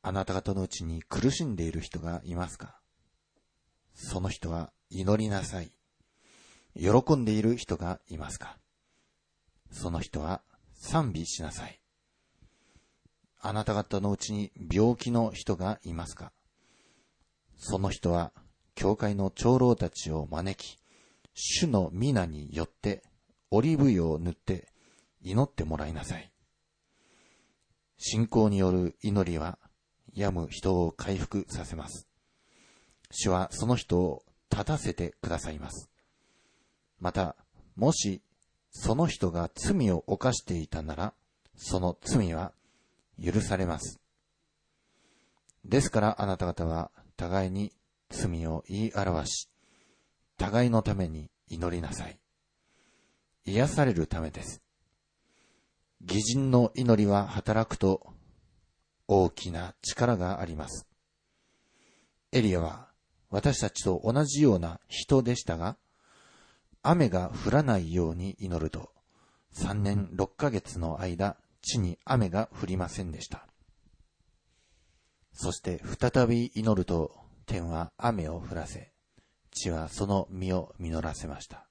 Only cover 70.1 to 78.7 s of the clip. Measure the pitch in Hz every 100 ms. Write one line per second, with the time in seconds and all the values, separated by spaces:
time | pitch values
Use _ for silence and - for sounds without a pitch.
70.1 | 90 95 _ 147 107 - 90 82 78 92
71.1 | 87 98 - _ _ - 123 92 85 -
72.1 | 127 98 92 110 - 95 92 87 - 90
73.1 | 76 - - - _ _ _ _ _ _
74.1 | _ _ _ _ _ _ _ _ _ _
75.1 | _ _ - 87 85 - 87 - - 123
76.1 | 135 120 117 120 - 110 101 87 85 76
77.1 | - - - - 104 85 82 85 _ 120
78.1 | 110 78 82 78 85 78